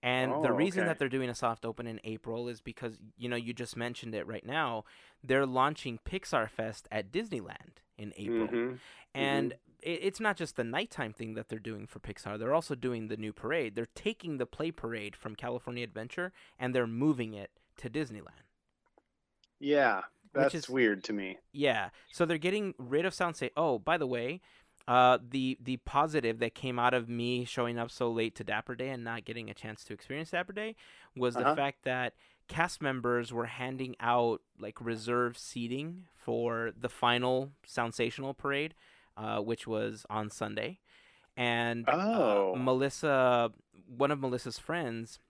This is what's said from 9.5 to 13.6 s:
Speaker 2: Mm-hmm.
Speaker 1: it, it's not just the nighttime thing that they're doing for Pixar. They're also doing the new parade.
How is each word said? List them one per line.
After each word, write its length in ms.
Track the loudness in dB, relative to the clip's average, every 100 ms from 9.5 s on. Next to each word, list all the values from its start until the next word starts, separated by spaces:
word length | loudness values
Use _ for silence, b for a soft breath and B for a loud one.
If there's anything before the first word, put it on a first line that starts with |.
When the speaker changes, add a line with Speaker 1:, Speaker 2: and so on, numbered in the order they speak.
Speaker 2:
Mm-hmm. 400 | -4 _ _ -6
Speaker 1:
it, 100 | -2
it's 180 | -2 0
not 160 | 0 0
just 180 | -4
the 80 | -2
nighttime 500 | -2 -2 -4 -6 -6
thing 220 | -6 -8
that 140 | -8 -8
they're 100 | -8
doing 300 | -8 -10 -10
for 100 | -14
Pixar. 400 | -12 -10 -8 -4
They're 160 | 2
also 220 | 2 2 -4
doing 320 | -2 -4 -4
the 80 | -6
new 160 | -6
parade. 420 | -6 -2 0